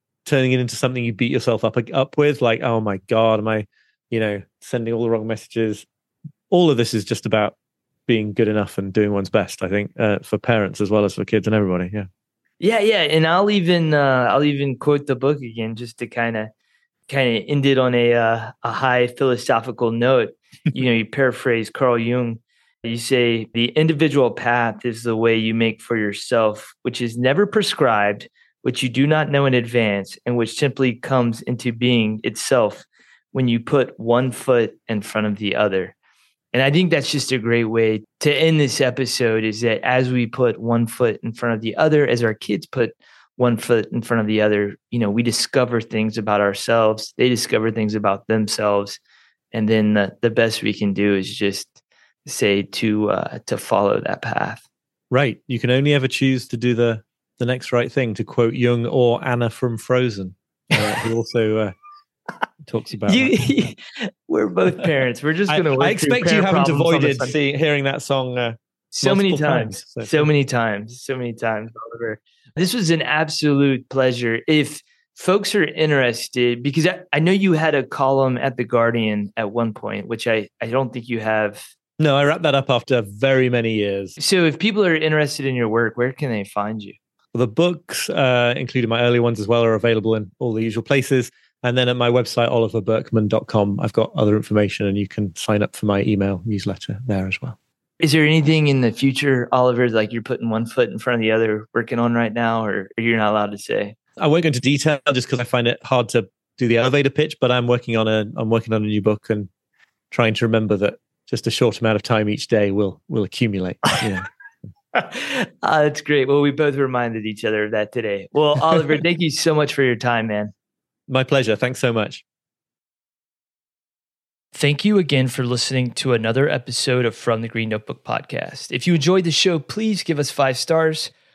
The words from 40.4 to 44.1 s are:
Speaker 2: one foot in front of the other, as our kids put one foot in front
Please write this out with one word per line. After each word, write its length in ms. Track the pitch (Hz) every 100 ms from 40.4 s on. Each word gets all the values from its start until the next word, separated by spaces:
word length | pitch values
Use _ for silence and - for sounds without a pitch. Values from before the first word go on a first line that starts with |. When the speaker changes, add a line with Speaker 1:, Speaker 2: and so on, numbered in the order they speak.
| 120 110
Speaker 2:
one 260 | 117 117
foot 360 | 117 - 117 -
in 80 | 113
front 240 | 110 120
of 60 | 110
the 160 | 113 -
other, 280 | 160 151
as 160 | 139 120
our 120 | 117
kids 340 | 107 - 104 -
put 240 | 131 113 - _ _ _ -
one 200 | 123 117
foot 300 | - 113 -
in 100 | 120
front 180 | -